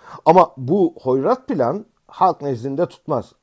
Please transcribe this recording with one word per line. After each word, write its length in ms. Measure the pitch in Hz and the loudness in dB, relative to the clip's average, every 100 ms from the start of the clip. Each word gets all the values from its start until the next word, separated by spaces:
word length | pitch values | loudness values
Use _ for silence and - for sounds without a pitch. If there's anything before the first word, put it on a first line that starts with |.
| - - - | -20 -2 4
Ama 280 | 180 170 - | 4 4 0
bu 360 | 123 196 175 - | -2 0 0 -2
hoyrat 460 | 131 131 151 254 - | -2 0 0 -2 -4
plan 380 | 202 120 190 226 _ _ | -2 -2 -4 -10 _ _
halk 340 | - 185 165 | 0 0 0
nezdinde 440 | 143 120 135 139 170 | -6 -6 -6 -4 -4
tutmaz. 460 | - - 135 - _ | -6 -6 -6 -6 _